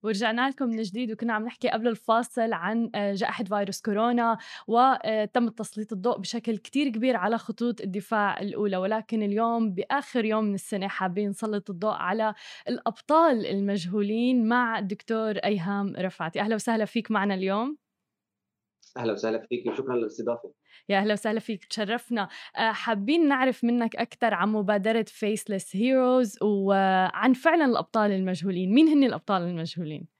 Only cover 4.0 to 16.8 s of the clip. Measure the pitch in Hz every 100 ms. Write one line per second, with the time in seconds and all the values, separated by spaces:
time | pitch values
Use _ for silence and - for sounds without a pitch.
4 | 233 240 233 226 - - - 226 262 262
5 | - 220 214 247 233 214 208 214 214 202
6 | 208 - 185 233 226 214 - 269 294 220
7 | 254 233 190 226 - 214 240 226 202 190
8 | 196 220 202 - 202 - 208 185 190 220
9 | 220 226 208 202 233 233 226 180 - 277
10 | 277 254 214 214 220 196 - 202 196 -
11 | 190 180 208 196 220 208 202 175 214 180
12 | 175 214 220 208 - - - 240 - -
13 | - 311 339 247 196 196 196 202 170 208
14 | 202 220 240 254 220 240 240 226 196 196
15 | - 226 220 208 - 202 170 202 196 -
16 | 185 - 165 - 208 220 226 226